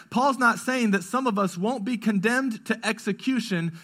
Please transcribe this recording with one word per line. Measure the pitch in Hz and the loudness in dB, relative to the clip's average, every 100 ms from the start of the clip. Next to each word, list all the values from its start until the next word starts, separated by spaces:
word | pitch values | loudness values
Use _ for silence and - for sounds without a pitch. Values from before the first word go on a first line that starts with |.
| - | -4
Paul's | - 277 240 | 2 2 4
not | 247 214 | 2 2
saying | - 254 226 | 0 0 2
that | 196 | 2
some | 175 247 262 | 0 -2 0
of | 202 | 0
us | 196 175 | 0 0
won't | 202 254 196 | -2 -2 -2
be | 247 | -2
condemned | - 208 202 247 269 220 - | 0 0 2 2 0 -4 -4
to | 226 | -2
execution | 202 220 - 196 - 262 - 180 165 165 | -2 -2 -4 -2 0 -2 0 -2 -2 -6